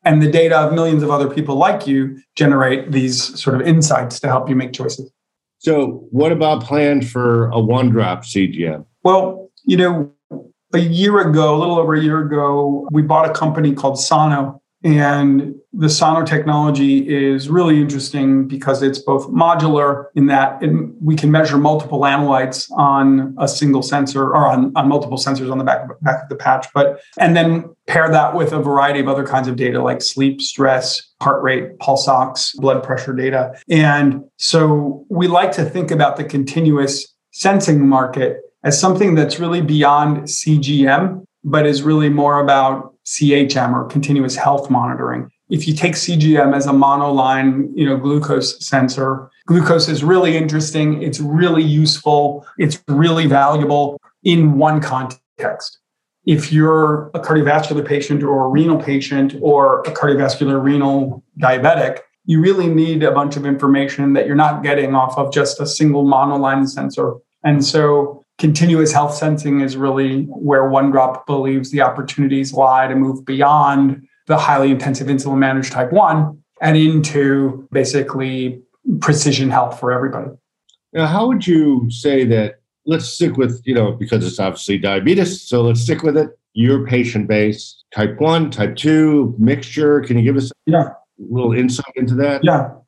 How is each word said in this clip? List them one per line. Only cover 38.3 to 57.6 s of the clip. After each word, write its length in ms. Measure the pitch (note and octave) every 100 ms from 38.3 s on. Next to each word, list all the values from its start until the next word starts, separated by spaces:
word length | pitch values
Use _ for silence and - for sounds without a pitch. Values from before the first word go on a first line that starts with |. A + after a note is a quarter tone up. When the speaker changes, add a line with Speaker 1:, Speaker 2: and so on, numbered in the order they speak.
| - - _
Speaker 1:
as 160 | C#3 D3
something 340 | F#3 F#3 G3+
that's 240 | D#3+ C#3+ -
really 220 | E3+ F3
beyond 720 | D3 D3+ C#3+ D3 D3+ D3 -
C 280 | - D#3+ D3+
G 280 | C3+ D3 C3+
M, 360 | D3 F#3 - - _
but 220 | D3+ D3+ D3+
is 160 | C3+
really 260 | D3 D#3 D3+
more 320 | D3 C#3+ C#3+
about 540 | C#3 C#3 C3+ C3+ - _
C 280 | - - D3
H 240 | C#3+ C3+ C3+
M 180 | A#2+
or 120 | B2 B2+
continuous 500 | D3 C#3+ C#3+ C3 -
health 320 | C#3+ C#3 -
monitoring. 640 | B2+ B2 B2+ B2+ B2 B2 _ _
If 180 | D#3+ D#3+
you 60 |
take 240 | D3+ F3 D#3+
C 180 | - E3+
G 200 | D#3 D3
M 160 | C#3
as 140 | C#3 C#3+
a 40 |
monoline, 1000 | C#3 C#3 C#3+ C#3+ C#3 C3 C3 C3+ C3 C#3
you 120 | - C#3+
know, 100 | C3
glucose 680 | C#3 D3 D3 C#3 - -
sensor, 680 | - C3+ B2+ C3+ C3+ C3+ - _ -
glucose 420 | F3 D#3 E3 D#3
is 160 | C#3+
really 320 | D3 F#3 F3 D#3+
interesting. 680 | D#3 D3+ D3+ D#3 D3+ D3+
It's 160 | D#3 -
really 440 | D3 D#3 F3+ D#3+
useful. 840 | D#3 D3 D3+ - D3+ D3 C#3+ C#3+ - -
It's 260 | D3+ - -
really 400 | C#3+ E3 E3 D#3
valuable 720 | C#3 C#3 D3+ C#3+ C#3+ C#3+ C#3+ _ _
in 360 | G3 E3+ D3+ C#3
one 240 | D3+ D3+
context. 960 | D3+ C3 B2+ - _ - - - - - _ _ _ _ -
If 260 | D3+ -
you're 560 | D#3 D#3 D#3 D3+ D3+ -
a 60 | E3+
cardiovascular 640 | - D#3 C#3 D3+